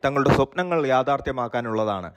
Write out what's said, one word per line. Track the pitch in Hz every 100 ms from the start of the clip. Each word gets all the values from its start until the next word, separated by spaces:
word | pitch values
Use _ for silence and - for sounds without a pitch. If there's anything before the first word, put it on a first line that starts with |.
തങ്ങളുടെ | 139 139 139 135
സ്വപ്നങ്ങൾ | 135 - 180 165 139
യാഥാർത്ഥ്യമാക്കാനുള്ളതാണ്. | 131 131 139 139 131 120 123 120 110 107 98 87